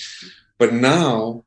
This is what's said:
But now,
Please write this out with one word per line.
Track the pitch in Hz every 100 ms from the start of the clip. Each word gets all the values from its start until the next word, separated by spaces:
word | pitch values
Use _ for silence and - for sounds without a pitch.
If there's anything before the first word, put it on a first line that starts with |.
| - - 185 - _ _
But | 117
now, | 117 127 160 156 113 110 117